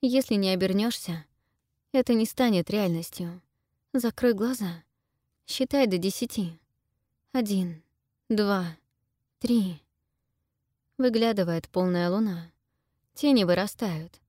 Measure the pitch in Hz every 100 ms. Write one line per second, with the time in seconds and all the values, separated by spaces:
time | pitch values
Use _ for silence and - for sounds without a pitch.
0 | 262 254 262 208 190 185 190 190 226 226
1 | - 165 - _ _ _ _ _ _ 269
2 | 247 233 220 - 247 196 170 208 196 165
3 | 170 - 175 175 _ _ _ _ _ 269
4 | 233 - 247 214 226 254 196 170 _ _
5 | _ _ _ _ - - 262 277 254 185
6 | 185 - 233 - 180 165 _ _ _ _
7 | _ _ _ 262 214 196 180 160 _ _
8 | _ _ _ 214 208 202 175 160 _ _
9 | _ _ _ _ 240 240 190 156 _ _
10 | _ _ _ _ _ _ _ _ _ _
11 | 254 226 226 208 175 165 - - 185 175
12 | 175 190 220 175 165 _ _ _ _ _
13 | _ - 294 262 180 175 202 - 220 160
14 | 165 _